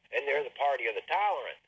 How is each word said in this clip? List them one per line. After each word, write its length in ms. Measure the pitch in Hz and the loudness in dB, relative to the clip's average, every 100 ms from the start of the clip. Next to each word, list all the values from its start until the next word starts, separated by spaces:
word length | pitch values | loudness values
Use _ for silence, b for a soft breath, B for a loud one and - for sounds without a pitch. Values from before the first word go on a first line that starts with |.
| - | -6
and 160 | 117 139 | -2 0
they're 160 | 143 | 0
the 160 | 135 - | 0 0
party 320 | 143 135 117 | 0 2 0
of 80 | 98 | -2
the 80 | - | -2
tolerant. 540 | 175 208 165 107 - | 0 2 0 -4 -12